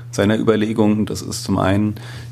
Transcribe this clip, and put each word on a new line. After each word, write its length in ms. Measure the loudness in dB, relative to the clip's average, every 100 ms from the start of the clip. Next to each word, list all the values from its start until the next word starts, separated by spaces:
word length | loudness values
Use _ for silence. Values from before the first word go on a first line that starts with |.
| -10
seiner 260 | 0 2 2
Überlegungen. 680 | 2 2 2 2 2 2 0
Das 160 | -4
ist 200 | -8 -8
zum 140 | -2 0
einen, 380 | 2 2 0 -4 -12 -16 -14